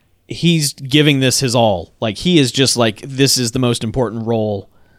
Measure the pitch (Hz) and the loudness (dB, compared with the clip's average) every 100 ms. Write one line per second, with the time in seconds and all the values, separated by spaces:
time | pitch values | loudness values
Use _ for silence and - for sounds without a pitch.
0 | _ _ - - 165 165 143 - 135 147 | _ _ -16 -2 2 2 0 -6 0 2
1 | 151 139 131 - 131 120 113 90 82 - | 4 2 2 0 0 2 2 0 -6 -8
2 | 113 101 180 170 127 139 123 120 113 98 | -6 -4 2 4 4 2 0 2 0 -2
3 | 139 131 135 - 117 131 123 117 113 135 | -6 0 0 0 -2 -2 -2 -2 -4 -2
4 | 113 113 113 113 107 101 - _ _ | -4 -4 -2 -2 -2 -6 -10 _ _